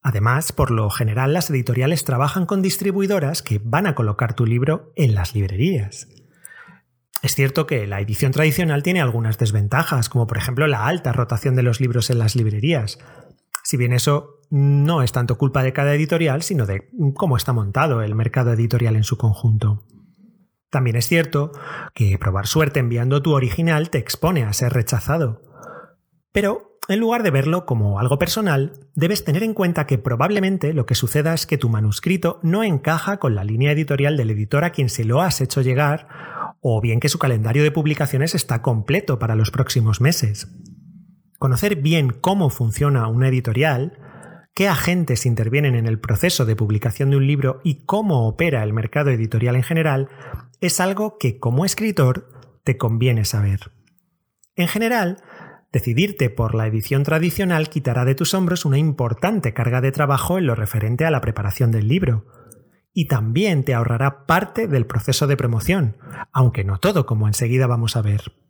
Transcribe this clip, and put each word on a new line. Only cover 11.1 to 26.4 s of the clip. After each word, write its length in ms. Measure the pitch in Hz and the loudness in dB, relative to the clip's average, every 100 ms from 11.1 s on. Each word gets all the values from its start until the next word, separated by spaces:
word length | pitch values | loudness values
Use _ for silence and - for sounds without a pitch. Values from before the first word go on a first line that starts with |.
rotación 420 | 117 117 113 139 127 | 0 0 0 0 2
de 60 | |
los 180 | 123 117 | 2 2
libros 300 | 127 117 - | 0 0 0
en 80 | 120 | 2
las 180 | 110 120 | 2 2
librerías. 600 | 110 104 139 156 107 - - - - _ _ - | 0 0 0 0 -2 -8 -18 -20 -20 _ _ -10
Si 140 | - 135 | -4 0
bien 160 | 120 | 2
eso 460 | 123 - 147 - _ _ | 2 2 0 -4 _ _
no 520 | 143 139 143 147 165 | 2 4 4 4 2
es 100 | 123 | 0
tanto 260 | 127 123 120 | 0 -2 0
culpa 240 | 139 135 | 0 0
de 100 | 131 | 0
cada 220 | 131 143 | 0 0
editorial, 480 | 147 156 165 160 135 | 0 0 0 0 -2
sino 240 | - 170 101 | -2 -2 -2
de 240 | 98 - 247 143 | -4 -8 -2 -2
cómo 240 | 135 185 120 | 0 0 0
está 160 | - | 0
montado 480 | 117 98 127 156 117 | -2 0 0 0 0
el 120 | 107 | 0
mercado 380 | 107 110 - 120 | 0 0 0 2
editorial 440 | 113 117 120 117 110 | 2 2 2 2 2
en 80 | |
su 120 | 107 117 | 0 0
conjunto. 680 | 117 101 117 107 107 104 - - - _ - _ _ _ _ | 0 2 2 2 0 -2 -6 -20 -20 _ -20 _ _ _ _
También 280 | 139 123 117 | -2 0 0
es 100 | - | 2
cierto 460 | 170 151 143 151 - - - - | 2 2 -2 -4 -8 -16 -14 -16
que 260 | - 104 95 | 0 2 2
probar 280 | 98 95 101 | 0 -2 -2
suerte 340 | 156 147 143 | 0 0 0
enviando 400 | 123 117 123 143 | 0 0 0 0
tu 140 | 151 | 2
original 560 | 139 127 - 165 151 165 | 2 2 0 0 0 0
te 80 | 143 | -4
expone 440 | 110 - 175 175 | -4 -2 0 0
a 120 | 110 | 0
ser 180 | 101 123 | 0 0
rechazado. 680 | 123 110 107 - 165 131 113 - - - - - _ _ _ _ | 0 0 -2 0 0 0 -4 -12 -20 -20 -20 -20 _ _ _ _
Pero, 460 | 202 | -2